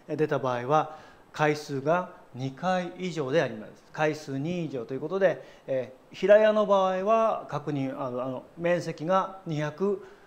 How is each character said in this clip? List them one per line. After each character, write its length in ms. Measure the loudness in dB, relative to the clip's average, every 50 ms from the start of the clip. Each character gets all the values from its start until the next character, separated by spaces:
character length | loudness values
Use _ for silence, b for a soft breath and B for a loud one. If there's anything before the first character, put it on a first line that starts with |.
| B B -2
出 120 | 0 0 0
た 100 | 0 0
場 160 | 0 0 -2
合 120 | -2 0
は、 320 | 2 2 2 2 0 B B B B B B B B
階 240 | -2 0 2 2 2
数 240 | 0 -4 -6 -6 -2
が 320 | 0 0 0 0 0 -4 -10 -20 -20 -18 -12
二 180 | -8 -8 -8
階 400 | -6 -4 -2 0 0 0 -2 -4 -8 -8
以 120 | -8 -6
上 220 | -4 -4 -2 0
で 100 | 2 2
あ 60 | 2 0
り 80 | -2
ま 100 | -8 -12
す。 60 | -14 -18 -20 -20 -10
階 220 | -4 0 0 0 0
数 240 | -2 -6 -8 -6 -4
二 260 | -4 -4 -4 -4 -4
以 60 | -6
上 140 | -6 -8 -8
と 100 | -8 -8
い 40 | -8
う 20 |
こ 80 | -6 -4
と 100 | 0 2
で、 240 | 2 2 2 0 B B B B B
え 260 | -4 -4 -4 -4 -6 -10 -20 -20 -20
ー、 20 | -8
平 240 | 2 6 8 8 10
屋 140 | 8 6
の 140 | 4 4 4
場 240 | 4 4 4 4 2
合 140 | 0 0 2
は 420 | 2 2 4 4 2 0 -2 -6 -6
確 240 | -8 -6 -4 -4
認、 260 | -2 -2 -2 -4 -4 -4
あ 120 | -6 -6
の、 120 | -4 -4
あ 40 | -6 -6
の、 160 | -6 -8 -12 -14 -10 -4
面 240 | 0 0 0 0
積 220 | -2 -4 -8 -4 0
が 360 | 2 2 2 2 0 -6 -10 -8
二 140 | -4 -4 -2
百、 440 | -2 -4 -2 -2 0 0 0 -2 B B B B B